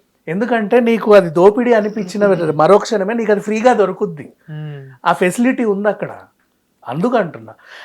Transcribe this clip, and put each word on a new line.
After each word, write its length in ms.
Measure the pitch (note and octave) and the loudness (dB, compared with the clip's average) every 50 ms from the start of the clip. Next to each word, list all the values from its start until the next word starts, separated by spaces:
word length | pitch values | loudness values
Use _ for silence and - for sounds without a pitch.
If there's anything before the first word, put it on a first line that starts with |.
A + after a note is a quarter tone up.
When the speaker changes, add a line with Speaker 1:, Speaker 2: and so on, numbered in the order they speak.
| _ _ _ _ _ - | _ _ _ _ _ -8
Speaker 1:
ఎందుకంటే 520 | D#3+ G3 A#3+ A3 B3 A3+ G#3+ F#3+ A#3+ B3 | -6 -4 -2 -2 -2 -4 -2 2 2 2
నీకు 340 | A#3+ A#3 A#3 G#3+ - A3+ G#3 | 2 2 0 0 2 4 4
అది 160 | G3+ F#3 E3+ | 4 4 4
దోపిడీ 440 | D3+ E3+ F3 G3+ G#3 C4 A#3+ B3 A#3 | 0 4 4 4 4 4 0 2 2
అనిపించిన 800 | G#3+ G#3 G#3+ G#3+ A3+ G3 F3+ - G3+ G3+ G3+ F#3+ E3+ F3 D#3 | 2 0 -2 -6 -8 -10 -8 -2 0 0 2 2 0 0 -4
మరో 260 | D3 D3 D3+ D#3+ G3 G3+ | 0 2 4 6 6 4
క్షణమే 360 | G3 - A#3 G3+ F#3+ F#3+ A#3 | 4 0 -4 -2 -2 -2 -4
నీకు 180 | A#3 A3+ G3 | -4 0 0
అది 100 | G#3+ G3+ | 0 -2
ఫ్రీగా 320 | G#3 G#3 G#3+ A3 A3 B3+ A#3+ | 0 -4 -6 0 2 2 4
దొరుకుద్ది. 600 | G#3 G3+ F3+ F#3 - G#3+ G3 E3 D3 B2+ - _ _ _ - | 4 2 0 0 -4 -6 -8 -8 -12 -16 -20 _ _ _ -16
Speaker 2:
మ్మ్. 400 | D#3 D3+ D3+ D3+ D3 C#3 C3+ C3+ C3 _ - | -14 -14 -12 -14 -14 -16 -18 -20 -20 _ -2
Speaker 1:
ఆ 80 | - F3 | -2 0
ఫెసిలిటీ 500 | F3+ F#3+ F3+ F3 - A#3+ B3+ C4 C4 B3 | 0 0 -2 0 0 0 0 0 0 -2
ఉంది 260 | G#3+ G3 F#3+ G#3 G#3+ | -2 -2 0 -2 -2
అక్కడ, 220 | G3 - F3+ - - F#2 - _ _ _ _ _ _ _ _ _ _ _ _ - | -2 -4 -8 -12 -12 -16 -20 _ _ _ _ _ _ _ _ _ _ _ _ -10
అందుకు 300 | B2 D#3 F3+ B3 B3 A#3 | -6 -4 -4 -2 0 -2
అంటున్నా. 360 | F#3+ E3 B2 A#2+ A2+ A2 A2 _ _ - - - - | -2 -4 -8 -14 -18 -20 -20 _ _ -20 -20 -20 -20